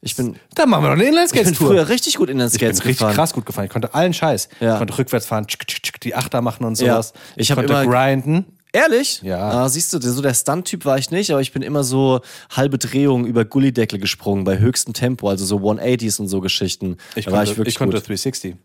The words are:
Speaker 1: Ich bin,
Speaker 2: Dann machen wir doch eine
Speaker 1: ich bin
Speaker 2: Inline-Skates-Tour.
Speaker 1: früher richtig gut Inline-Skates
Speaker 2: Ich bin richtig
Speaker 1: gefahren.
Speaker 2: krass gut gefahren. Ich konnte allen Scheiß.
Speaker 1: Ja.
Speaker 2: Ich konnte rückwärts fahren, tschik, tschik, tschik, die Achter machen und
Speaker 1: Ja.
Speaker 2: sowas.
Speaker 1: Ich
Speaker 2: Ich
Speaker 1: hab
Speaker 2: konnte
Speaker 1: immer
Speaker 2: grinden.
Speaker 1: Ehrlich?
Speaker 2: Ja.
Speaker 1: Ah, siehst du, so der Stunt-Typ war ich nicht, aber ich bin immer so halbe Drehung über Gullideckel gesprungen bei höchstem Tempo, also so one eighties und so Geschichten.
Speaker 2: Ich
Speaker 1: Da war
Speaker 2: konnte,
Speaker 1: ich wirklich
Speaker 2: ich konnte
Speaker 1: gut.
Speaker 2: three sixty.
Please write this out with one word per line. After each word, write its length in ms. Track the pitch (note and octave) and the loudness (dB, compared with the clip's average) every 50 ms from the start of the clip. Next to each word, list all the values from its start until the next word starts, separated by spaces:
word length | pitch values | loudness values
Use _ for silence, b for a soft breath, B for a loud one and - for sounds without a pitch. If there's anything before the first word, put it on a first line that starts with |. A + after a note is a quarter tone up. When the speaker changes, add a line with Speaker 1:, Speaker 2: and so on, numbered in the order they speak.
Speaker 1:
Ich 140 | - - - | -8 -8 -6
bin, 200 | - B2+ A#2+ F2+ - _ _ - | -4 -4 -4 -6 -8 _ _ -2
Speaker 2:
Dann 160 | - D#4+ C#4 | 0 2 4
machen 140 | G#3 D#3 D3 | 4 4 4
wir 60 | C#3+ | 2
doch 40 | C#3 | 4
eine 100 | D3+ G#3 | 4 4
Speaker 1:
ich 40 | C4+ | 4
bin 80 | D4+ E4 | 4 4
Speaker 2:
Inline-Skates-Tour. 500 | F4 E4+ - - G#3+ E3+ E3+ - E3 C#3 | 4 4 2 4 4 4 4 4 4 4
Speaker 1:
früher 200 | G3+ F#3 D#3 C#3+ | 6 6 4 4
richtig 280 | A3+ B3 - - - - | 2 0 0 -2 0 0
gut 120 | G3 - | 0 0
Inline-Skates 480 | C3+ C3+ B2 A#2+ - - B2+ A2+ G#2 F#2+ | 0 0 0 0 0 2 2 2 0 0
Speaker 2:
Ich 60 | F#2 | 0
bin 40 | A#2+ | 0
richtig 100 | B2+ - | 0 2
Speaker 1:
gefahren. 160 | A#2 G#2+ G#2 | 2 2 2
Speaker 2:
krass 180 | G2+ D#3 E3 - | 2 0 0 0
gut 140 | - A2 - | -6 -8 -8
gefahren. 180 | - - G2+ | -6 -6 -6
Ich 60 | G2 | -4
konnte 240 | - A#2+ - B2 - | -4 -6 -6 -4 0
allen 180 | D3 E3+ F#3 E3+ | 0 0 0 0
Scheiß. 340 | - - D#3+ C#3 - - - B B | 0 0 0 0 0 -4 -8 B B
Speaker 1:
Ja. 140 | A#2+ A2+ A2+ | 0 0 0
Speaker 2:
Ich 40 | G#2+ | 0
konnte 180 | A#2 G2+ - | -2 -4 -2
rückwärts 300 | - C3 - - A#2+ - | -2 -2 0 0 -4 -2
fahren, 220 | - A2+ A2 G#2+ G#2 | -2 -4 -4 -4 -4
tschik, 180 | - - - | -8 -10 -8
tschik, 160 | - - - - | -8 -10 -8 -8
tschik, 160 | - - - | -10 -10 -8
die 120 | - A#2 - | -10 -6 -4
Achter 280 | - B2+ - - B2+ | -4 -4 -2 -2 -2
machen 240 | A#2+ A#2+ A2 - B2 | -2 -2 -4 -4 -4
und 140 | A2+ A2+ G#2+ | -4 -2 2
Speaker 1:
Ja. 140 | B2+ B2 A#2+ | 2 4 4
Speaker 2:
sowas. 200 | A2+ A2+ - - B B B B | 2 0 -4 -8 B B B B
Speaker 1:
Ich 60 | B | B
Speaker 2:
Ich 100 | A2+ - | -2 0
Speaker 1:
hab 60 | C#3+ C3 | 2 2
Speaker 2:
konnte 160 | B2 C#3+ C#3+ | 2 2 2
Speaker 1:
immer 120 | C#3+ C3+ B2+ | 2 4 4
Speaker 2:
grinden. 580 | B2 B2 C3 C3+ C3+ C3+ B2 C#3 D#3 F3 F#3+ - _ _ _ _ _ | 4 4 4 4 2 2 2 0 0 0 0 -2 _ _ _ _ _
Speaker 1:
Ehrlich? 500 | G#3 C#4+ D#4+ A3 A#3 C#4 - - - - | 2 4 4 4 2 2 0 -4 -6 -6
Speaker 2:
Ja. 160 | F#2+ F#2 F2+ F#2+ G#2+ A2+ A#2+ B2+ | -6 -4 -4 -2 -2 0 0 0
Speaker 1:
Ah, 60 | C3+ | 0
siehst 220 | C3 D#3+ E3+ - - | 0 -2 -2 -2 -4
du, 60 | E3+ | -2
so 220 | B2 B2 B2 C3 | -2 -2 -2 0
der 140 | C#3 C#3 B2 | 0 0 0
Stunt-Typ 500 | - - - C#3 E3+ F#3 - - F3+ - | 0 0 0 -2 -2 -4 -6 -8 -6 -2
war 140 | C#3+ C3+ C3+ | 0 0 0
ich 100 | C3+ - | 0 -2
nicht, 220 | E3 F#3 G#3 G3+ | -2 -2 -2 0
aber 100 | E3 C#3 | 0 0
ich 100 | C3+ - | 0 -2
bin 120 | - C#3+ C3 | -4 -8 -6
immer 200 | - D3 D3 C#3 | -4 -2 -2 -2
so 380 | B2 B2+ C3+ C3+ C3+ C3 B2+ B B B B B B | 0 0 2 2 4 2 2 B B B B B B
halbe 260 | - - C3 C#3+ C3+ C3 | -2 0 0 0 0 -2
Drehung 480 | - A#2+ A#2 C3+ C#3+ C#3+ C3 B2 A#2+ | -4 -2 0 2 2 4 2 2 0
über 180 | A2+ A#2+ A#2 A2+ | 0 2 0 0
Gullideckel 540 | G#2+ - C3+ C3+ C#3 B2+ B2 A2+ G#2 - G2 | 2 2 2 2 2 2 2 -2 -2 -2 -6
gesprungen 460 | F#2+ G2 - - - G#2+ G2+ G2 F#2+ | -6 -6 -6 -6 -2 -2 -2 0 0
bei 160 | F#2 G2 F#2+ | 0 2 2
höchstem 340 | G#2 A#2 B2 - - - A2+ | 2 2 2 0 -4 -6 -6
Tempo, 360 | - - B2 B2+ A#2+ - G2+ | -4 -2 -2 -2 -2 -2 -2
also 160 | G2 F#2+ G2 | -2 -2 -2
so 140 | F#2 G#2 G2+ | -2 -2 0
one 200 | F#2+ G#2 G#2+ - | 0 0 -2 0
eighties 380 | - B2 B2+ B2 A#2 A2 G2 - | 0 0 0 0 0 -4 -4 -4
und 80 | G#2+ F#2+ | -6 -4
so 140 | F#2+ G2 | -4 -4
Geschichten. 560 | F2+ F#2+ - - G2+ F#2 - - - F#2+ F2+ B B B B | -2 -2 -4 -2 -4 -4 -6 -6 -6 -8 -8 B B B B
Speaker 2:
Ich 100 | B G2 | B -6
Speaker 1:
Da 60 | G2 | -2
war 80 | F#2+ G2+ | 0 0
Speaker 2:
konnte, 120 | G#2 G#2 G#2 | 0 0 -2
Speaker 1:
ich 40 | G#2+ | -2
wirklich 160 | A2 A#2 A2+ | -2 -4 -2
Speaker 2:
ich 60 | - | -2
konnte 180 | B2 G2+ F#2 G#2+ | -2 -2 -2 -2
Speaker 1:
gut. 80 | G2 | -4
Speaker 2:
three 120 | - G#2+ F#2+ | -6 -8 -6
sixty. 380 | - C3+ B2+ - - F#2+ F2 F2+ _ | -6 -6 -6 -6 -10 -12 -14 -14 _